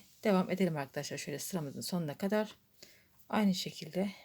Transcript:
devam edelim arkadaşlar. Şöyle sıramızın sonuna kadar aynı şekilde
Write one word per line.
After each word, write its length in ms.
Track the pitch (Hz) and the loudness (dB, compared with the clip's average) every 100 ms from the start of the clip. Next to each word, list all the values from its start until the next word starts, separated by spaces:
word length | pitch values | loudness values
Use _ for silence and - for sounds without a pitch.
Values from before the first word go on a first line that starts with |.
| - - | -8 -2
devam 260 | 226 185 - | 4 4 4
edelim 280 | 190 185 151 | 2 2 2
arkadaşlar. 400 | 139 147 139 143 | -4 -6 -6 -6
Şöyle 220 | - 139 | -6 -6
sıramızın 420 | - 180 143 123 | -4 -4 -4 -6
sonuna 360 | 120 180 156 139 | -4 -2 -2 -2
kadar 380 | 196 214 214 - _ _ - - _ _ - | 0 0 -2 -8 _ _ -20 -20 _ _ -2
aynı 240 | - 202 | 4 4
şekilde 580 | 185 - - 160 156 202 - | 4 -2 -8 -6 -2 -2 -4